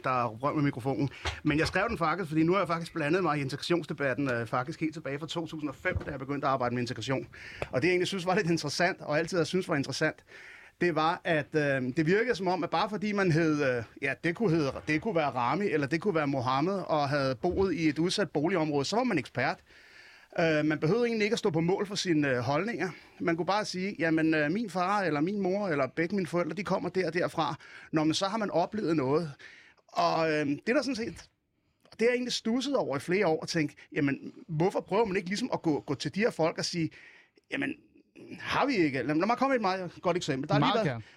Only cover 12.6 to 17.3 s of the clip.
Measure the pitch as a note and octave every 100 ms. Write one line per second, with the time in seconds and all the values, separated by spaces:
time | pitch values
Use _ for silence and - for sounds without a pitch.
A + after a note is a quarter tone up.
12.6 | - E3 G#3 G#3 G#3 G3+ F#3+ D#3 E3 D3
13.6 | C#3 B2 A2 - C#3 C3 E3 E3+ A3 E3
14.6 | C#3 G#2 A2 D3+ A3 E3 D3 B2 A#2+ D#3
15.6 | G#3 D3+ C#3 D#3+ G3+ D#3+ C#3+ C#3 B2 C3
16.6 | D#3+ G3 - D#3 C#3+ C#3+ C3+